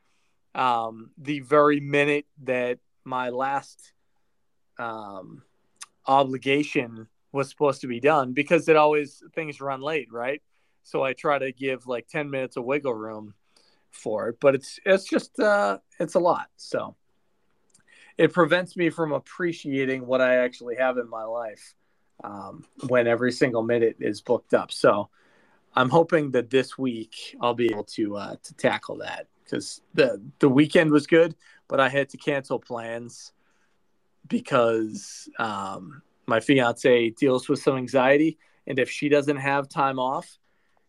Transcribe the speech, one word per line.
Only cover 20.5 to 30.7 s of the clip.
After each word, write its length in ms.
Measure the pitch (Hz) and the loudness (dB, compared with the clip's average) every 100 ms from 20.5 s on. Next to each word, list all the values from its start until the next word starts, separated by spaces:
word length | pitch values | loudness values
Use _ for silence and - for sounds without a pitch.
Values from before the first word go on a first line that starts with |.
| 123 120 120 | -4 -8 -2
have 220 | 131 123 | 0 0
in 100 | 117 | -6
my 160 | 113 | -8
life, 520 | 110 117 113 104 - _ _ _ _ - | -8 -8 -8 -12 -20 _ _ _ _ -18
um, 420 | 104 101 95 92 - - 131 | -14 -14 -14 -16 -20 -12 0
when 200 | 123 117 | 2 4
every 240 | 117 123 | 2 0
single 320 | 120 135 113 | 0 0 0
minute 340 | 113 120 113 - | 0 2 2 0
is 220 | 123 101 | -6 -4
booked 340 | - 117 - 120 | -2 -2 0 -2
up. 160 | - | 0
So 380 | - 131 104 101 _ _ _ _ _ _ 127 | 0 2 2 -2 _ _ _ _ _ _ 0
I'm 140 | 127 | 4
hoping 420 | 165 165 165 143 | 4 4 2 0
that 180 | 127 120 | -2 2
this 280 | 131 127 - | 0 0 -4
week 580 | 131 113 110 - - - | -6 -6 -10 -16 -18 -4
I'll 120 | 120 | -2
be 180 | 120 117 | 0 0
able 140 | 104 - | -2 -6
to, 320 | - 107 101 | -6 -4 -6
uh, 180 | 95 - | -10 -14
to 100 | - - | -18 -2
tackle 420 | 123 107 - 101 | -2 -2 -6 -12
that, 300 | - - - _ _ | -10 -12 -14 _ _
'cause 320 | - - - _ | -8 -8 -14 _
the, 280 | 151 131 101 127 - | 2 2 0 -10 2
the 100 | 143 | 4
weekend 420 | 127 151 | 6 6